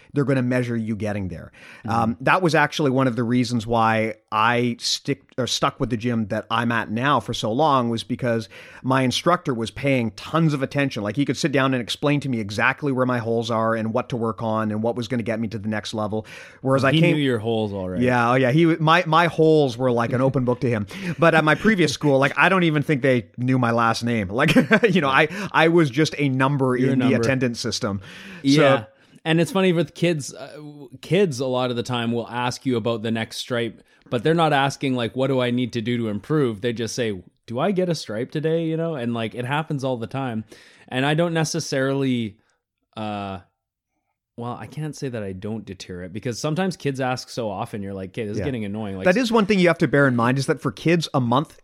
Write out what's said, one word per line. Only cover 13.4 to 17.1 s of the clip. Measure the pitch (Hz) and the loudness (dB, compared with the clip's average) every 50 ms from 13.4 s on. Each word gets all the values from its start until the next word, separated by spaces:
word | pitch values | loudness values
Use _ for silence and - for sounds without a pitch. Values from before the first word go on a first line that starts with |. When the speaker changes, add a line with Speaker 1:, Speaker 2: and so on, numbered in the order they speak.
| 117 113 | 0 0
Speaker 1:
are | 117 110 113 113 117 | 0 0 0 0 0
and | 113 110 110 110 | 0 -2 -2 -2
what | 123 120 - | -2 -2 -4
to | 131 | -4
work | 110 117 113 107 - 117 | -4 -2 -4 -4 -4 -4
on | 110 110 110 110 107 | -2 -2 0 0 -2
and | 104 107 110 | -2 -2 -2
what | 117 110 | -2 -2
was | 123 117 104 | -4 -4 -4
gonna | 131 120 104 | -4 -4 -2
get | 113 110 110 | -4 -4 -4
me | 117 101 | -4 -6
to | 110 110 | -6 -6
the | 101 110 | -6 -4
next | 107 104 - - - | -4 -4 -4 -6 -6
level. | 110 107 104 110 110 - - - - - - - - - | -4 -4 -4 -4 -6 -6 -8 -14 -20 -20 -20 -16 -6 -2
Whereas | 131 131 135 120 | 0 2 2 4
Speaker 2:
He | 135 | 4
Speaker 1:
I | 147 | 4
came | 160 165 175 | 4 4 4